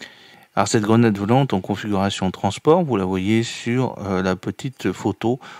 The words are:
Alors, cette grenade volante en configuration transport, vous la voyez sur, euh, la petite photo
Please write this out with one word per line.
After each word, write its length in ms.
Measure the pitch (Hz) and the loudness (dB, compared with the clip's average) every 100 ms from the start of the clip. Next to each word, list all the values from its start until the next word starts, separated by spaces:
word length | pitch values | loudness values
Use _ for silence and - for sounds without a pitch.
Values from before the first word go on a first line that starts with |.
| - - - - _ | -20 -20 -20 -20 _
Alors, 140 | - - | -2 0
cette 160 | 120 | 2
grenade 340 | 104 113 117 98 | 4 4 4 2
volante 340 | 101 127 139 | 2 2 2
en 80 | 98 | 0
configuration 680 | - 101 110 101 98 - 95 | -2 -4 -2 0 0 0 -2
transport, 540 | - 101 - - 170 | -2 -4 0 2 4
vous 120 | 160 110 | 2 0
la 80 | |
voyez 380 | 92 95 95 113 | 0 0 2 0
sur, 560 | 117 - - 123 127 - | 0 -6 -4 -2 -2 -4
euh, 240 | 98 92 | -4 -2
la 140 | 92 90 | 0 -2
petite 560 | - - 139 - 101 | -4 -8 -8 -6 -6
photo 480 | 90 110 95 113 131 - | -2 -4 -2 -2 -2 -6